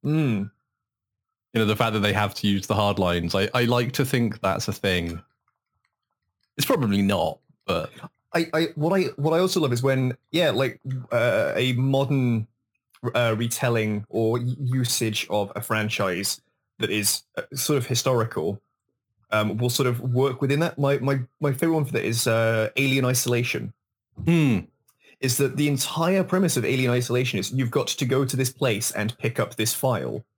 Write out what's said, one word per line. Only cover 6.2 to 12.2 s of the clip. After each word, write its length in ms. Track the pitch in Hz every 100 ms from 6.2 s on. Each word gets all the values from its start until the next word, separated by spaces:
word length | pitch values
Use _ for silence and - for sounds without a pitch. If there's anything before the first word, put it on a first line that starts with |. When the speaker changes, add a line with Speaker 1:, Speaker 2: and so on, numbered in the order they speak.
| _ _ _ -
Speaker 2:
It's 100 | -
probably 360 | 269 220 101
not, 380 | 98 98 80 78 _ _ -
but 240 | 85 80 - - _ _ 170
Speaker 1:
I, 120 | 165
I, 160 | 160 165
what 180 | - 156
I, 120 | 190 160
what 180 | - 147
I 60 | 165
also 220 | 185 185
love 120 | 143
is 80 | 120
when, 360 | 131 131 127 123 _
yeah, 180 | 165 165
like, 300 | 113 135 - - 131 120
uh, 400 | 120 120 101 73
a 180 | - 127
modern, 760 | 123 135 135 135 139